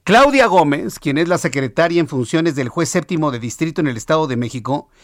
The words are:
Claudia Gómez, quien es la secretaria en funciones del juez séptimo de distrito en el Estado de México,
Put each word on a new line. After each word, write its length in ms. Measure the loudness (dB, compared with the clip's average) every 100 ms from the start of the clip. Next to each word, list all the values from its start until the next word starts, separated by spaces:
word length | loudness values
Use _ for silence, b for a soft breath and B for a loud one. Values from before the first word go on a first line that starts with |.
Claudia 420 | 2 4 6 6 4
Gómez, 540 | 4 4 0 -4 -6
quien 180 | -4 0
es 100 | 0
la 100 | 0
secretaria 640 | -2 -2 -2 0 2 2
en 80 | 0
funciones 480 | -2 -2 0 0 -2
del 140 | -4
juez 200 | -2 -2
séptimo 420 | -2 -2 -2 -2
de 80 | -4
distrito 420 | -8 -6 -4 -2
en 60 | -2
el 100 | -4
Estado 300 | -2 0 0
de 100 | -2
México, 500 | -4 -6 -6 -6 -8 B